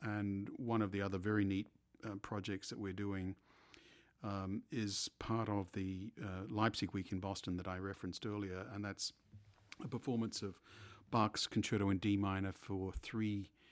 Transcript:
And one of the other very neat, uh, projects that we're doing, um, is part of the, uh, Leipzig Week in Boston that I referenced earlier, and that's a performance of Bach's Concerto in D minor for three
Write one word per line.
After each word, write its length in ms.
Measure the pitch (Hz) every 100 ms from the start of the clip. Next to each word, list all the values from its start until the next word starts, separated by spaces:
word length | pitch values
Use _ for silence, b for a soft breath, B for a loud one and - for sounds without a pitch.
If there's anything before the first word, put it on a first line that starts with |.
And 460 | 110 104 101 98 101 -
one 280 | 120 113
of 60 | 101
the 100 | 101
other 160 | 98 95
very 260 | 104 107
neat, 240 | 98 95 107 - _ -
uh, 120 | 113 101 -
projects 380 | 104 95 95 -
that 80 | 117
we're 140 | 98 92 101
doing, 300 | 95 92 - B B B B B B B _
um, 400 | 104 98 95 107 -
is 380 | 131 101 98 - -
part 300 | - 117 107
of 220 | 101 92
the, 400 | 101 95 92 107 -
uh, 220 | 101 92 95
Leipzig 440 | 107 113 - 95
Week 160 | 98 90
in 80 | 95
Boston 360 | 98 95 - 90
that 100 | 92
I 120 | 92
referenced 460 | 98 98 92 - 110
earlier, 420 | 104 98 92 101
and 120 | 101
that's 280 | 101 98 - - _ - - - - -
a 60 | 113
performance 540 | 120 - 117 110 -
of 180 | 101 - B B B B -
Bach's 360 | 120 110 - -
Concerto 440 | 110 - 107 98
in 80 | 95
D 180 | 104 101
minor 360 | 98 95 98
for 400 | - - 95 95
three 580 | - - 110 107 101 98 b b